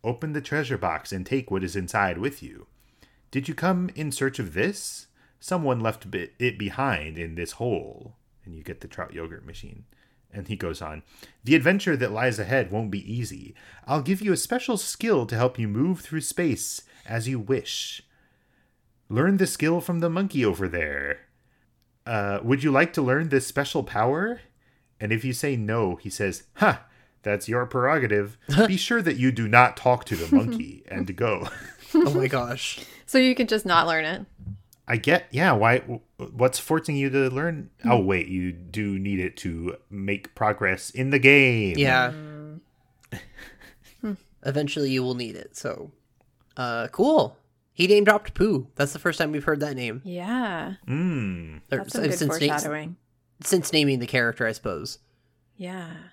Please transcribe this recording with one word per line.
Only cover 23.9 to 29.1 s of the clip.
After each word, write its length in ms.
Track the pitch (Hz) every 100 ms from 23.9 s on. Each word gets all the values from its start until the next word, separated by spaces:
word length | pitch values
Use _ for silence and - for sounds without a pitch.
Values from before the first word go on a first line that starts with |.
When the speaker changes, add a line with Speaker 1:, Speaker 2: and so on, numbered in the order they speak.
| 104 117 151 208 240 - _ _ _ _ _
Speaker 1:
And 140 | 107
if 120 | 110 107
you 80 |
say 220 | 123 147 123
no, 400 | 107 113 101 87
he 120 | 101
says, 360 | - 98 85 - -
"Ha! 300 | 208 131 - _ _ _
That's 260 | 104 104 -
your 180 | 120 123
prerogative. 720 | 131 127 156 123 104 104 - -
Speaker 2:
<laughs> 180 | 143 220
Speaker 1:
Be 100 | 185
sure 240 | - 233
that 140 | 170